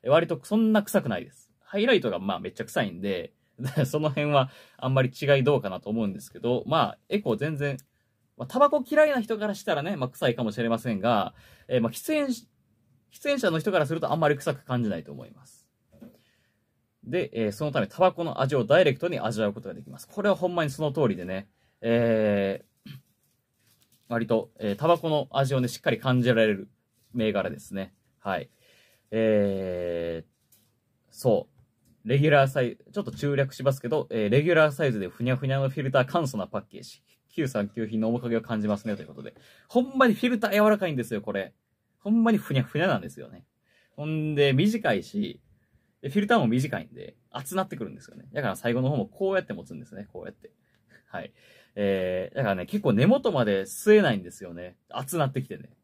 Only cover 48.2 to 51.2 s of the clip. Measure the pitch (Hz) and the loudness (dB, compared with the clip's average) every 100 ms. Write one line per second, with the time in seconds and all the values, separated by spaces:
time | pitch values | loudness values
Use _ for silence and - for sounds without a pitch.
48.2 | - 147 123 92 120 120 131 143 98 - | -10 -4 -4 -2 -2 0 0 -2 -4 -4
49.2 | 190 190 - 101 69 76 - 92 104 90 | -2 -2 -4 -12 -12 -16 -14 -16 -14 -14
50.2 | - - - _ _ _ _ - _ 87 | -16 -18 -20 _ _ _ _ -20 _ -14